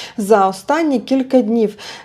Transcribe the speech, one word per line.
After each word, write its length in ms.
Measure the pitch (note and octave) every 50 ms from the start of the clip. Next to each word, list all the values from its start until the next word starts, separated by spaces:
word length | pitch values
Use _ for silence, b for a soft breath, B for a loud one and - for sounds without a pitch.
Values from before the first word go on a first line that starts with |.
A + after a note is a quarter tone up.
| B B B
за 300 | - G3+ F#3+ A3 G3+ F#3+
останні 520 | F#3+ F#3+ - - - D4 D#4+ E4 D4+ C4+ A3
кілька 420 | C4 - C4 C4+ B3+ C4 C4 B3+
днів 340 | G#3+ G#3 A#3 A#3 G#3+ G3+ G#3 B B B B B